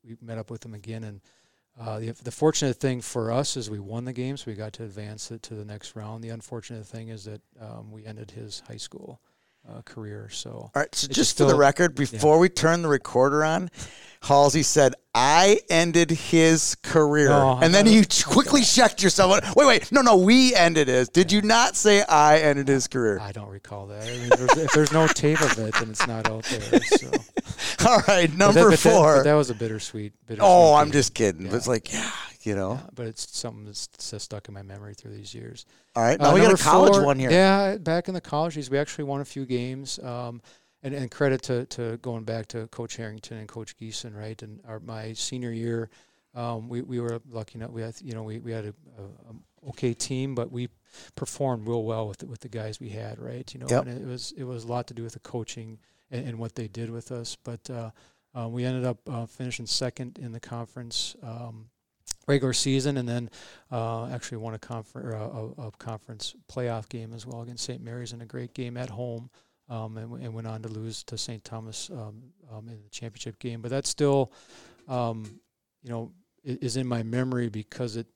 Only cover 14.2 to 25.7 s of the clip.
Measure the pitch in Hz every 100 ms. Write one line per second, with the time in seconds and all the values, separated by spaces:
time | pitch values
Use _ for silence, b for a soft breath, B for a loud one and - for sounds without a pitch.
14.2 | - 143 143 156 139 156 135 - _ 113
15.2 | 131 160 196 214 - 165 170 165 165 160
16.2 | - 165 160 160 - - - 165 151 151
17.2 | 143 143 135 127 165 190 208 220 202 -
18.2 | - - 277 285 240 - 233 - 185 -
19.2 | 185 190 - 196 285 226 - 269 247 202
20.2 | 185 247 254 220 170 160 135 127 123 170
21.2 | 180 208 208 226 254 - 214 202 202 156
22.2 | 151 156 151 143 135 139 123 135 113 98
23.2 | 101 101 101 98 - 101 98 104 110 123
24.2 | - 523 - - - 151 151 160 160 -
25.2 | 151 156 139 127 110